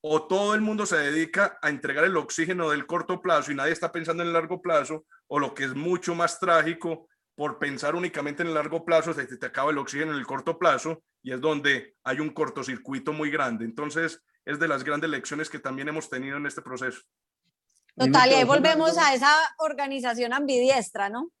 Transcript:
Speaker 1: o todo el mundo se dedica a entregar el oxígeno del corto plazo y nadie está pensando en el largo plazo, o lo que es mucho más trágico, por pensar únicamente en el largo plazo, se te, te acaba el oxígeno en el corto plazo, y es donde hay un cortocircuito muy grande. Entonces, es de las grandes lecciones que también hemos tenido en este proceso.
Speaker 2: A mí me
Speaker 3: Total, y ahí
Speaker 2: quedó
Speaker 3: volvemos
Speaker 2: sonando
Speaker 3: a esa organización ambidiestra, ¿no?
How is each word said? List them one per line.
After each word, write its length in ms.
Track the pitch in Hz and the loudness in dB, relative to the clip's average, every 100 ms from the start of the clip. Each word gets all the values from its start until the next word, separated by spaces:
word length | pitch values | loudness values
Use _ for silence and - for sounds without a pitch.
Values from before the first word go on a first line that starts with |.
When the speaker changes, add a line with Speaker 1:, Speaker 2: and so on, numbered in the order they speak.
Speaker 1:
o 260 | 151 156 156 | 2 0 2
todo 300 | 185 202 214 | 0 2 2
el 60 | |
mundo 220 | 214 214 | 0 0
se 120 | 202 170 | 0 0
dedica 640 | 143 156 160 180 202 - | 2 0 0 2 0 2
a 80 | 151 | -4
entregar 340 | 143 143 143 | -2 -4 2
el 120 | 175 175 | 2 2
oxígeno 540 | 147 - 165 180 165 | -2 -4 -2 0 0
del 160 | 147 143 | -2 -2
corto 360 | 170 165 180 | -4 -2 -4
plazo 300 | 180 165 - | 2 2 2
y 20 | |
nadie 180 | 143 143 | -2 -2
está 200 | 160 165 | -2 -4
pensando 320 | 170 160 170 | -4 -4 -2
en 60 | 170 | 0
el 20 | |
largo 280 | 165 160 175 | 0 0 -6
plazo, 460 | 180 156 139 156 _ _ _ | 2 2 2 -8 _ _ _
o 100 | 143 | -2
lo 160 | 139 | -2
que 80 | - | -2
es 140 | 135 127 | -6 -4
mucho 400 | 165 180 - 170 | -2 -2 -2 0
más 240 | 170 - | 0 0
trágico, 680 | 185 165 156 170 165 160 _ _ _ - | 4 4 4 -2 -6 -6 _ _ _ -6
por 220 | 147 - | -6 -4
pensar 360 | 143 135 143 | -6 -4 -2
únicamente 480 | 170 175 147 147 143 | -2 -4 -4 -6 -4
en 60 | 170 | -2
el 60 | |
largo 300 | 156 151 160 | -2 -2 -4
plazo, 300 | 165 165 160 | 2 2 2
se 120 | 147 127 | -4 -6
te, 100 | 123 | -8
te 100 | 127 | -8
acaba 240 | - 139 | -2 0
el 80 | 147 | 0
oxígeno 340 | 139 139 156 | -4 -6 -4
en 60 | 147 | -4
el 80 | 117 | -6
corto 320 | 135 131 165 | -6 -4 2
plazo, 460 | 175 131 156 160 _ _ | 2 2 -2 -8 _ _
y 100 | 127 | -10
es 80 | 127 | -2
donde 540 | 151 147 143 131 - _ | 0 0 0 0 -2 _
hay 160 | - 135 | -6 -4
un 120 | 151 | -4
cortocircuito 840 | 151 143 139 123 123 - 135 151 | -2 -4 -4 -8 -8 -8 -8 -6
muy 180 | 151 151 | -4 -4
grande. 340 | 147 135 113 | -2 -2 -2
Entonces, 580 | 113 113 147 151 165 160 _ _ | -6 -6 -4 -2 -4 -6 _ _
es 140 | - 147 | -8 -2
de 80 | 160 | 0
las 160 | 139 | 0
grandes 260 | 127 147 160 | -2 -2 -2
lecciones 400 | 143 - 147 156 | -4 -6 -8 -8
que 120 | 147 | -8
también 280 | 135 131 143 | -10 -8 -6
hemos 220 | 156 151 | -8 -8
tenido 260 | 127 135 143 | -10 -6 -6
en 100 | 143 | -6
este 160 | 135 | -8
proceso. 380 | 127 127 131 - _ _ _ _ _ _ _ _ _ - | -12 -8 -8 -8 _ _ _ _ _ _ _ _ _ 0
Speaker 2:
A 80 | |
mí 60 | 262 | 4
me 20 | |
Speaker 3:
Total, 160 | 269 254 | 6 8
y 40 | |
ahí 60 | 269 | 6
Speaker 2:
quedó 60 | 254 | 6
Speaker 3:
volvemos 420 | 285 294 320 320 | 6 6 4 4
Speaker 2:
sonando 180 | 330 302 | 4 4
Speaker 3:
a 60 | |
esa 400 | 262 269 302 320 - | 6 6 6 4 -2
organización 760 | 311 277 277 269 247 233 240 | -4 -2 -4 -4 -4 -2 -2
ambidiestra, 760 | 254 285 254 254 269 - - 202 | -2 2 2 4 4 2 -4 -4
¿no? 220 | 226 330 _ | -4 -10 _